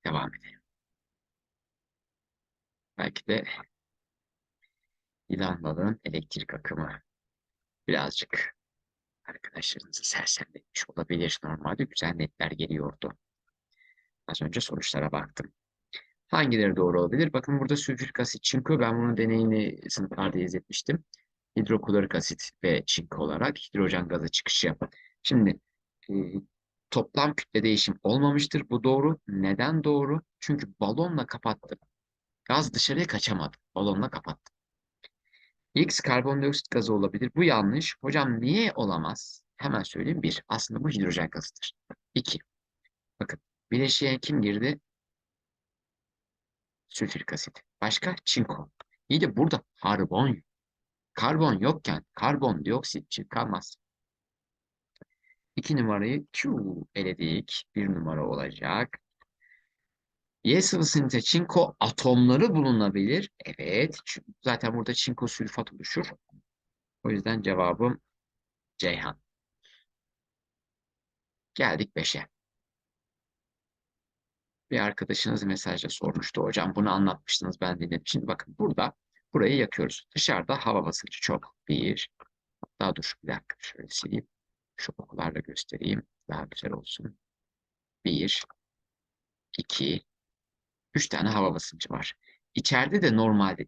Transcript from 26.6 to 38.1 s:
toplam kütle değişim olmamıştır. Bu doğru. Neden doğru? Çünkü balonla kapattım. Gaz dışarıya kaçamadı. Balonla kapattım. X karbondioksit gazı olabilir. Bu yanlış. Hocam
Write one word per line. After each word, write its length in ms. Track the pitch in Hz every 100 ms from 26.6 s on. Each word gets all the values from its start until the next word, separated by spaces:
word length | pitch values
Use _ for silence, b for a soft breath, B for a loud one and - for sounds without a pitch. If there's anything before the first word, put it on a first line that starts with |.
| _ _ _
toplam 440 | 127 - - 147 147
kütle 280 | - 110
değişim 360 | 110 104 - 95
olmamıştır. 680 | 98 127 143 143 147 151 -
Bu 140 | 120
doğru. 360 | 123 135 147 160 -
Neden 560 | 98 95 98 127 160
doğru? 380 | 151 143 139 156 - _
Çünkü 340 | - 147 131 -
balonla 460 | 101 117 175 160 127
kapattım. 540 | - 113 107 - - _ _ _ _ _ _ -
Gaz 280 | 131 123
dışarıya 340 | - - 135 -
kaçamadı. 500 | 104 - 95 73 - _ 92
Balonla 340 | 101 95 123
kapattım. 460 | - - - - _ _ _ _ _ - _ b b b b _
X 260 | 131 160 -
karbondioksit 720 | - 123 127 139 139 143 -
gazı 220 | 120 113
olabilir. 380 | 104 98 101 123 151
Bu 80 |
yanlış. 520 | 175 117 104 131 160 -
Hocam 400 | 135